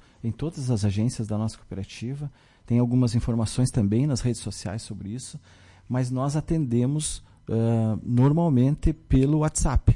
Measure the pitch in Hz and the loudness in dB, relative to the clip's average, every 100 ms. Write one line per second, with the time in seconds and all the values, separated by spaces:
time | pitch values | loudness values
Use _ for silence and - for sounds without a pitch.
0 | - _ 117 - 147 165 127 117 101 98 | -16 _ -8 -6 -8 -6 -2 0 0 0
1 | 117 - 107 107 110 - - 87 101 - | -2 -2 -6 -4 -4 -8 -12 -12 -12 -10
2 | 113 143 147 - _ _ - 117 120 127 | -10 -10 -12 -14 _ _ -2 2 4 4
3 | 123 113 - 117 110 - 123 - 101 110 | 2 2 0 0 -2 0 0 2 2 2
4 | 147 123 123 113 - - 92 107 - 101 | 0 0 -2 -4 -8 -10 -8 -10 -10 -12
5 | 98 117 - - - - - - - 127 | -10 -10 -12 -16 -20 -20 -20 -20 -6 -2
6 | 127 127 139 151 - 165 139 117 123 147 | -2 -2 -2 -2 -2 -2 0 2 2 0
7 | 151 - - - - 110 113 117 113 107 | -4 -8 -14 -16 -4 0 2 2 0 -2
8 | - 120 135 156 170 127 131 151 160 156 | 0 4 4 4 4 4 4 2 0 -2
9 | - 135 135 156 156 - 160 127 - | 0 2 4 2 0 0 0 2 4